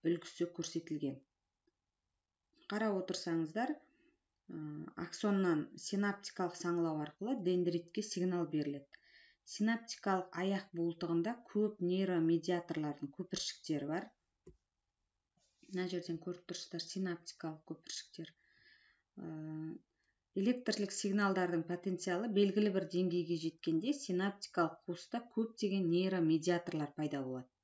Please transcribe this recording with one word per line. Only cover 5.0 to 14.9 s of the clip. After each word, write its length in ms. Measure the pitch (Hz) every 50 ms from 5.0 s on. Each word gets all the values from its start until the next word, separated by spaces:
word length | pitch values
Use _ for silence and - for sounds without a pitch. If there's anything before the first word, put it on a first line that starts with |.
| 170
аксоннан 640 | 170 - - - 208 202 196 190 180 165 151 131 - - - -
синаптикалық 720 | - - 196 202 202 196 196 - - - - 185 170 - -
саңылау 420 | - 175 170 175 170 165 156 151
арқылы 320 | 151 147 - _ 190 226 269 233 180 175
дендритке 560 | 185 180 180 175 170 170 170 - _ - -
сигнал 400 | - - 180 180 185 175 175 170 151
беріледі. 500 | 156 151 147 143 143 143 139 _ - - _ _ - - - - _ _ _ -
Синаптикалық 920 | - - 208 220 233 233 - - - - - 196 190 185 185 - - 170
аяқ 280 | 185 190 196 196 196 - - 165
буылтығында 560 | 170 170 165 - 175 165 170 170 170 214 240 240 - -
көп 300 | - 208 214 208 214 -
нейромедиаторлардың 1300 | 180 175 180 190 190 190 180 165 165 165 170 165 160 185 180 175 175 - 160 160 151 151 143 - - 139 139 -
көпіршіктері 720 | 180 - - - - - - - - - 156 143 135 147
бар. 180 | 156 180 220 - _ _ _ _ _ _ _ - - _ _ _ _ _ _ _